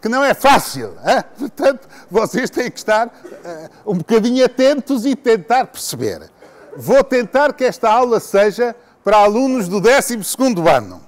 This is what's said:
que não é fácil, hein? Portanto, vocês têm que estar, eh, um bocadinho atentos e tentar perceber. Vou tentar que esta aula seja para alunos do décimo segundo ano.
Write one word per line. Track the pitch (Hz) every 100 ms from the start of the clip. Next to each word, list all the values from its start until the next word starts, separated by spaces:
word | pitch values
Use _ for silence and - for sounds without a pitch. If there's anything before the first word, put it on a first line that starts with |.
que | 220
não | 254
é | 277
fácil, | - 269 247 - 135 110 - -
hein? | 247 - -
Portanto, | 277 - 277 269 - - -
vocês | 185 214 185 262
têm | - 247
que | -
estar, | - 214 233 - - -
eh, | 175 165 160 - -
um | 185
bocadinho | 156 226 220 254
atentos | 254 254 262 294 - 269 233
e | 269
tentar | 240 226 156 247 233
perceber. | - - 120 117 85 - _ - - - -
Vou | 123 262 254
tentar | 254 233 262 294
que | -
esta | 254 - 226
aula | 226 254 220
seja | - 196 208 202 240 220 _ _
para | - 214
alunos | 208 208 269 254 175
do | 196
décimo | 190 277 - 240
segundo | 180 - 262 196 165
ano. | 135 101 85